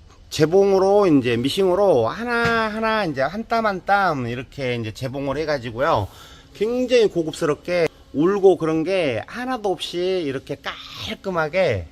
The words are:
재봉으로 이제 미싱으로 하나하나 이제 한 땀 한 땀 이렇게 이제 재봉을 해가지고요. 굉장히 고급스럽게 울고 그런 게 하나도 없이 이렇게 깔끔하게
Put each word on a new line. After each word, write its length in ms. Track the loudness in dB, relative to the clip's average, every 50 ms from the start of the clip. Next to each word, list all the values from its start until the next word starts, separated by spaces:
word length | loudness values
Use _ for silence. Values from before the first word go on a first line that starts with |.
| -20 -20 -20 -20 -18 -10
재봉으로 800 | 0 0 0 4 4 4 4 4 4 4 4 4 4 4 4 6
이제 280 | 4 4 4 2 0
미싱으로 720 | 0 0 -2 0 0 2 2 2 4 4 4 4 4 2
하나하나 1000 | 0 -2 -4 -6 -4 -2 0 0 0 0 0 -2 -2 -4 -4 -2 -2 -2 -2 -2
이제 140 | -2 -2 -2
한 240 | -2 -2 -4 -8 -6 -2
땀 180 | -2 0 0
한 180 | -2 -2 -2 0
땀 440 | 0 2 2 2 2 0 -2 -4 -4
이렇게 480 | -6 -8 -10 -12 -10 -6 -4 -4 -4
이제 160 | -4 -6 -8
재봉을 460 | -8 -8 -8 -8 -6 -6 -6 -4 -4 -4
해가지고요. 680 | -2 -2 -4 -4 -4 -8 -4 -2 0 2 2 2 0 -4 -8 -18 -20 -20 -20 -20 -20 -20 -6
굉장히 540 | -4 -2 0 0 0 0 2 4 4 4 4
고급스럽게 800 | 2 0 -2 -2 -4 -2 0 0 0 -2 -4 -2 0 0 0 0 -2 -8 -18 -8
울고 460 | -2 0 2 2 2 6 6 6 6 6
그런 260 | 2 -2 0 -2 -2
게 380 | 0 0 0 0 0 -2 -4 -6
하나도 460 | -8 -10 -8 -6 -6 -6 -4 -2 -4
없이 500 | -4 -4 -6 -8 -6 -4 -2 -2 -2 -2 -2
이렇게 320 | -4 -6 -6 -8 -10 -12 -10 -10 -12 -12 -12 -16 -16 -14 -12 -10 -10
깔끔하게 760 | -12 -8 -8 -4 -2 -2 -2 -2 0 0 0 2 0 -2 -4 -10